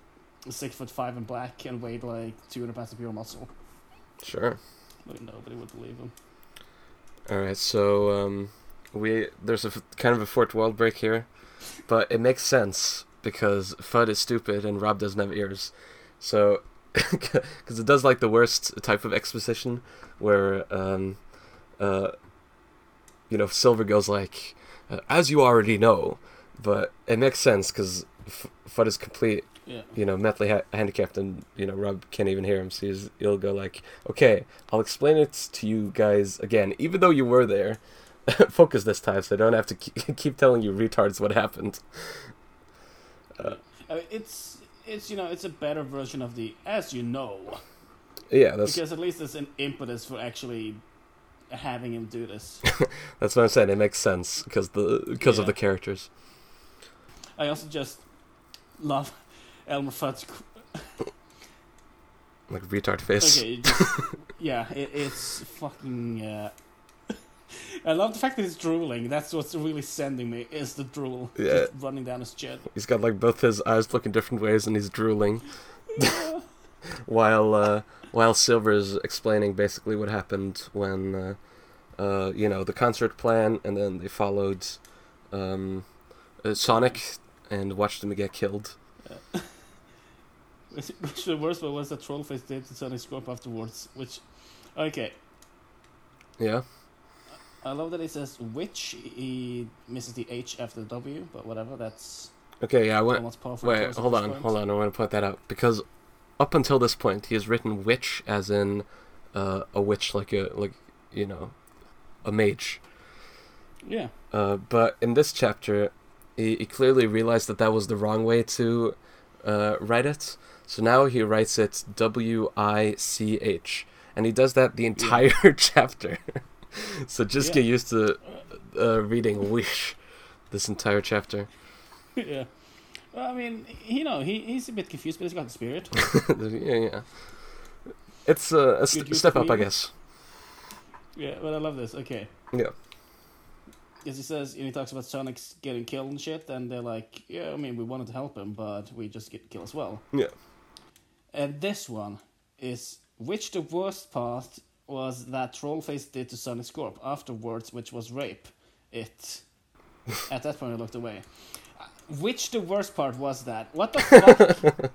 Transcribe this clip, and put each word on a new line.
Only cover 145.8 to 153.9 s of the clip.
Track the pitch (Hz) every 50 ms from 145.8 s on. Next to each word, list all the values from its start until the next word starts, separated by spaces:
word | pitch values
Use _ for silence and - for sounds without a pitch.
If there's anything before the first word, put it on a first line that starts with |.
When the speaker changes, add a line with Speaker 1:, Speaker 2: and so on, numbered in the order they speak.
| 117
Speaker 1:
killed | - 139 135 135 139
and | 143 143
shit, | - 160 156 160 160 -
and | 135 127 127 120
they're | 127 123 120
like, | 120 113 110 - - - - - _
"Yeah, | - 170 170 160 151
I |
mean, | 147 147 127 120
we | 117 117
wanted | 117 131 131 127 117
to | 117
help | 131 139 143 -
him, | 104 98 104 107
but | 107 110 104 104 104 104 - -
we | 117 110 107
just | 104 117 110 -
get | - - - _
killed | - 98 87
as | - -
well." | 156 127 92 104 107 - _ -
Speaker 2:
Yeah. | 139 - - - - - _ _ _ _ _ _ - - _ _ _ _ _ _ _ _ _ -
Speaker 1:
And | 147 143 143 143 147
this | 175 202 202 202 - -
one | 117 110 104 104 101 104 - _ _ _ _ _ _ _
is, | 131 127 123 123 - - - - _ _ _
"Which | _ 113 143 202 214 - - -
the | 185 156
worst | - 156 175 190 196